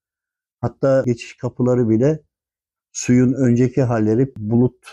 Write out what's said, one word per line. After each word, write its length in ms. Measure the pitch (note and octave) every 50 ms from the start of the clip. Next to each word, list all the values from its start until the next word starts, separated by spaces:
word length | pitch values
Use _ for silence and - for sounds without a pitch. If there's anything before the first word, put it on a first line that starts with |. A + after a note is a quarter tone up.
| _ _ _ _ _ _ _ _ _ _ _ _
Hatta 420 | - A#2 - _ - C#3 C3+ C3 B2
geçiş 320 | A#2+ A#2+ A#2 - - -
kapıları 520 | _ - B2 - - B2+ B2 B2+ B2 B2 A2
bile 340 | A2 A2 B2 D3 D#3+ D#3 - _ _ _ _ _ _ _ _ _ _ _ _ _
suyun 420 | - - - - B2 B2+ B2+ B2 C3+
önceki 500 | B2+ C3+ B2 A#2+ A#2 C3 A#2+ - D3 C3
halleri 500 | A#2 B2 A2+ G#2+ G#2+ A2 A#2 C3+ C3+ -
bulut 480 | A2+ G#2+ G#2 A#2 A#2 B2+ B2 - _ _ -